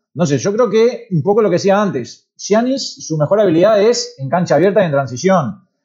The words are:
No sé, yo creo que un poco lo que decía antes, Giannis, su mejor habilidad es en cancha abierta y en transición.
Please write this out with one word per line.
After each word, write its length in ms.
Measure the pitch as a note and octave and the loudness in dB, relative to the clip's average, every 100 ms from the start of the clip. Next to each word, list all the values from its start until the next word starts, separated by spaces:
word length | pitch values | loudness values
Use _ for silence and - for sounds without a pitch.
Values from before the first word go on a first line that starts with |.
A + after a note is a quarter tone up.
| _ - | _ -4
No 100 | E3 | 0
sé, 140 | C#3 | 0
yo 120 | D3+ | 0
creo 160 | G#3 A#3+ | 0 0
que 400 | G#3+ A#3 A#3+ - | 2 0 -2 -6
un 100 | F3 | -4
poco 220 | F#3 G#3 | 0 0
lo 60 | G#3 | 0
que 80 | E3+ | 0
decía 220 | F3+ F#3+ | 2 0
antes, 520 | G#3 C3+ A2+ - _ - | 0 -4 -8 -14 _ -16
Giannis, 680 | - G#3 B3 C4+ - - - | -2 0 0 -4 -6 -12 -8
su 120 | D#3 | -4
mejor 220 | D3 G3+ | 0 2
habilidad 400 | G3+ D#3+ F#3+ G#3+ | 2 4 4 4
es 360 | G#3 A#3+ - - | 2 0 -4 -10
en 100 | C3+ | -4
cancha 280 | E3+ F3+ D3 | -2 0 2
abierta 260 | F#3 G3 | 2 2
y 40 | F3+ | 0
en 60 | |
transición. 720 | C#3 C3+ B2 F3+ F#3+ B2+ F#2 _ _ | 0 -2 -2 0 0 0 -6 _ _